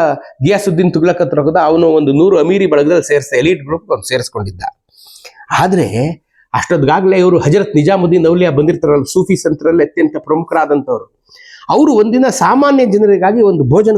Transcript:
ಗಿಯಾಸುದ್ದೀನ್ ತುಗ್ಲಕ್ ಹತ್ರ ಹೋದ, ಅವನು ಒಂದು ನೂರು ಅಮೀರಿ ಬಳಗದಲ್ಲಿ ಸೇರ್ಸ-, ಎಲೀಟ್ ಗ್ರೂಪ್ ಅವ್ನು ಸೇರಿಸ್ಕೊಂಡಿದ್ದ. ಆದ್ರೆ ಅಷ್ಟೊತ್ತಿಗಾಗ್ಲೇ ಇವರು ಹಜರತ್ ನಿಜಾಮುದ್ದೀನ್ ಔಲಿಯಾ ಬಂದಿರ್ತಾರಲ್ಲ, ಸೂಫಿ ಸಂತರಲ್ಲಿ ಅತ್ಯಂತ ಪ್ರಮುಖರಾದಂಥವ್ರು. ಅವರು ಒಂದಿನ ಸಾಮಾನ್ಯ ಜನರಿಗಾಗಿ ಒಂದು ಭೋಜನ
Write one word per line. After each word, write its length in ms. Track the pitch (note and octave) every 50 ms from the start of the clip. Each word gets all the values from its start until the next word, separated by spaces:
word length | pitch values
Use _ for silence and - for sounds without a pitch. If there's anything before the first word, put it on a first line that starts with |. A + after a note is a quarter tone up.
| E3 D3+ C#3 - - - - _ B2+
ಗಿಯಾಸುದ್ದೀನ್ 500 | E3+ G3+ G3 G#3 G3 E3 E3 F#3 F3 -
ತುಗ್ಲಕ್ 280 | D#3+ D#3+ F3+ E3+ -
ಹತ್ರ 180 | E3+ - - D3
ಹೋದ, 180 | C#3 D#3 D#3+ F3+ D#3
ಅವನು 240 | D3+ E3 E3 E3+
ಒಂದು 240 | E3 D#3 D#3 D3 C3+
ನೂರು 280 | C#3 D3 E3+ G3 F#3+ E3
ಅಮೀರಿ 260 | D3 E3+ F#3+ G3 F#3+
ಬಳಗದಲ್ಲಿ 420 | F3 D3+ C#3+ D3 D3+ F3+ E3 C#3
ಸೇರ್ಸ-, 300 | - D3 C#3+ C3+ - C#3
ಎಲೀಟ್ 280 | B2 C#3 E3 F#3 D3+ C3+
ಗ್ರೂಪ್ 240 | C#3 D#3 E3+ - -
ಅವ್ನು 200 | D3 A2+ - -
ಸೇರಿಸ್ಕೊಂಡಿದ್ದ. 520 | B2+ B2 - - - A2 G2+ G2 F2+ F2 - - - _ _ _ _ _ - - - - - - _ - - - - -
ಆದ್ರೆ 680 | E3 F#3 G3 F3+ C3+ F#2 G2 A#2 C3 D#3+ E3+ - _ _ _ _ _ _ -
ಅಷ್ಟೊತ್ತಿಗಾಗ್ಲೇ 640 | A2 - - F3 D#3 C#3 C3 D#3 F#3+ F#3 F#3 F#3+
ಇವರು 220 | F#3 F3+ F#3 F3 D#3
ಹಜರತ್ 360 | A#2+ D3 D#3+ G3+ F#3+ - -
ನಿಜಾಮುದ್ದೀನ್ 520 | D3+ C#3+ F3 G3 F#3+ F3 E3+ F3 F#3 F3+
ಔಲಿಯಾ 240 | E3 F3 F3 F3+ E3+
ಬಂದಿರ್ತಾರಲ್ಲ, 520 | C#3 C#3+ D3 D#3+ E3 D3+ - D3 D3 C#3+ C#3
ಸೂಫಿ 320 | - - F#3 F3+ - F#3
ಸಂತರಲ್ಲಿ 480 | - - D#3+ D3+ - D3+ E3 E3 E3+ D3
ಅತ್ಯಂತ 320 | D3 - - D#3+ D3+ D3+ D3
ಪ್ರಮುಖರಾದಂಥವ್ರು. 1040 | - - D#3 E3 E3+ - E3+ D#3+ D#3 D3 D3 C#3+ - C3 B2 A2 - - _ _ _ _ - - - - - - - -
ಅವರು 240 | E3+ F#3 D#4 D#4 B3+
ಒಂದಿನ 320 | G#3+ G#3+ A3+ A3+ B3+ C4+ B3
ಸಾಮಾನ್ಯ 560 | - - E3+ F3+ A#3 C4+ C#4+ C#4+ C#4+ C4+ B3+
ಜನರಿಗಾಗಿ 560 | G#3+ F#3+ G#3 G#3+ G3+ G3 F3+ F3+ G3 G#3+ A#3+
ಒಂದು 220 | A3 G3 F3+ D#3 C3+
ಭೋಜನ 320 | A#2+ C#3+ G3 G#3 A3 G#3+